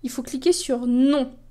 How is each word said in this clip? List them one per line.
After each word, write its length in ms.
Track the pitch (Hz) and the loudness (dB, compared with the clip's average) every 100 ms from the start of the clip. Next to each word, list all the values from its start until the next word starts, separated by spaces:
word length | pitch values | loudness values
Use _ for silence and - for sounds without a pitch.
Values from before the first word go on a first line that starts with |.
il 80 | 254 | -10
faut 140 | - | -8
cliquer 300 | 247 262 339 | -8 -2 0
sur 340 | 349 - 247 247 | 0 0 -2 0
non. 440 | 247 269 294 262 - - | 4 4 2 -2 -8 -20